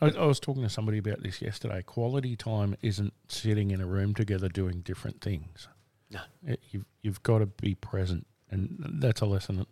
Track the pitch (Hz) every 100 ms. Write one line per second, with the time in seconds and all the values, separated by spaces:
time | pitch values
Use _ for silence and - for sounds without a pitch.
0 | 151 - 160 135 - 135 113 - 110 107
1 | 104 98 98 - - 104 113 98 - -
2 | 120 139 127 117 113 107 101 98 110 95
3 | 101 - - - 110 107 101 95 90 98
4 | 98 101 104 95 92 98 92 87 87 92
5 | 104 - 101 87 85 - - - _ _
6 | - - - _ 160 120 - 98 104 _
7 | 110 95 - 113 101 - 104 92 - 98
8 | 92 87 - _ - 95 92 190 - 156
9 | 131 - 104 98 - 95 98